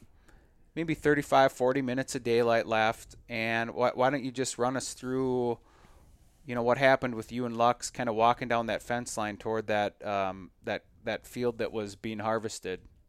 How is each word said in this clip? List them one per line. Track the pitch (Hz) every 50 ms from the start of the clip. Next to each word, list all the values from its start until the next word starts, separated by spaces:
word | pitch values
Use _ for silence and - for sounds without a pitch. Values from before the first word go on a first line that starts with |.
| - - - - _ - - - _ _ _ _ _ _ -
maybe | 156 165 160 147
thirty-five, | - - 147 147 143 139 - 139 135 135 131
forty | - - 123 127 131 139
minutes | 131 123 123 135 131 - -
of | 131
daylight | 120 120 117 117 120 117 117 113 80 104
left, | 113 110 110 113 113 - - - - - - -
and | 120 113 113 113 113 113 117 117 -
why, | - 123 120
why | - 117 127 131
don't | 147 135
you | 113 131
just | 120 135 127 - -
run | - 120 127 135
us | 123 - - -
through, | - 127 127 127 131 131 127 127 127 120 120 117 - - _ - - - - - - - - - - _ _ _ _ -
you | 131 120
know, | 120
what | 117 123 120
happened | 123 139 131 135 - 135 127 117
with | 110 107 -
you | 117 123 123
and | 120 117
Lux | 113 117 120 120 - - -
kinda | - - 123 120
walking | 107 110 113 117 120 - 131 117
down | 120 117 113
that | 113 98 85
fence | - - 120 120 120 - -
line | 113 107 104 101
toward | - - 110 110 110 107
that, | 107 107 104 104 98 - - -
um, | 104 101 98 95 95 92 95 92 - _ _ -
that, | 113 101 90 - _ _ _ -
that | 117 104 - -
field | - - 123 123 120 113 113
that | 110 -
was | - 113 104 101 98
being | - - 113 107 104
harvested? | 104 110 110 113 107 107 - - - 92 92 87 - - - _ _